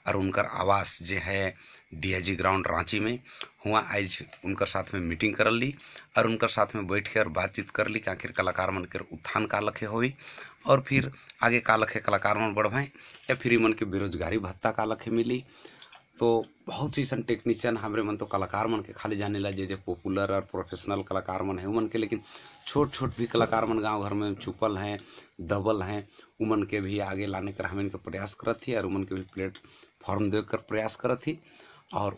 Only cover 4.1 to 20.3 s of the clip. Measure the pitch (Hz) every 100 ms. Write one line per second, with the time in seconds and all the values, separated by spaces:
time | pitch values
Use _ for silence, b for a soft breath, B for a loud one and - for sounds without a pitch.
4.1 | - - - 92 98 98 98 92 98 85
5.1 | 85 110 - 110 117 131 - B B B
6.1 | 113 113 113 113 - 104 110 92 101 98
7.1 | 110 98 78 98 - 98 - 107 107 95
8.1 | 92 - - 92 90 92 95 90 95 -
9.1 | 160 - 110 107 101 104 - 107 113 127
10.1 | 139 B B B B - 135 - 135 135
11.1 | B B - 117 120 113 110 110 107 -
12.1 | 98 98 104 110 104 104 123 139 - B
13.1 | B - 131 120 117 113 107 104 95 98
14.1 | 82 82 107 92 - 113 110 110 110 113
15.1 | 113 117 127 131 B B B B B -
16.1 | - 120 113 110 _ - - 143 143 127
17.1 | 120 113 110 117 113 120 113 104 107 104
18.1 | 107 104 98 92 101 113 110 - - 107
19.1 | 104 101 104 101 95 95 95 - 90 95
20.1 | 98 98